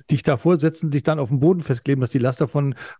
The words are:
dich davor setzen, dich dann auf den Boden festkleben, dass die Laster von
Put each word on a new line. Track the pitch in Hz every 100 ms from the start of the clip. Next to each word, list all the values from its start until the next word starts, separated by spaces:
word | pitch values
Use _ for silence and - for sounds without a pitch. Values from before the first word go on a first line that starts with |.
| -
dich | 147
davor | - 131 170 175
setzen, | 156 160 160
dich | 139
dann | 156 156
auf | 120
den | 135
Boden | 156 185
festkleben, | 147 123 - 135
dass | 127
die | 135
Laster | 123 - 147
von | 147 139 113 -